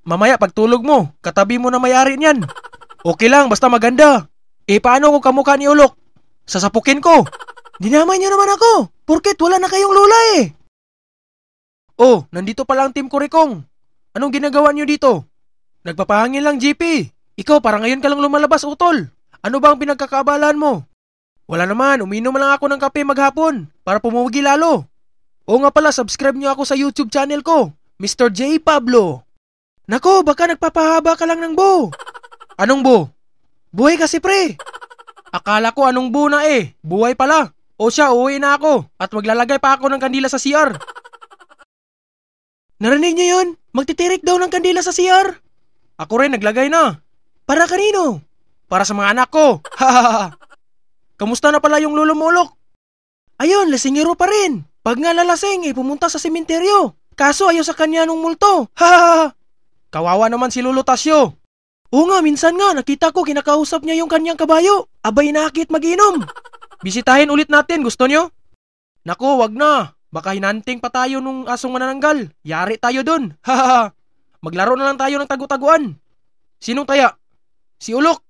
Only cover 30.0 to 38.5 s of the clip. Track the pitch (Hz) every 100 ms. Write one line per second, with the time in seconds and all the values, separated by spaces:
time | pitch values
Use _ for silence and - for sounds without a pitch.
30 | 359 381 302 294 339 339 320 330 320 320
31 | 320 330 330 330 330 320 381 370 208 -
32 | - - - - - - 202 277 262 233
33 | 143 _ _ _ _ _ _ 170 277 330
34 | 320 330 370 392 339 147 - - - -
35 | - - _ 233 - 214 226 254 269 254
36 | 254 269 294 294 302 269 160 _ 156 190
37 | 233 254 262 311 240 _ _ _ 220 262
38 | 285 240 262 277 285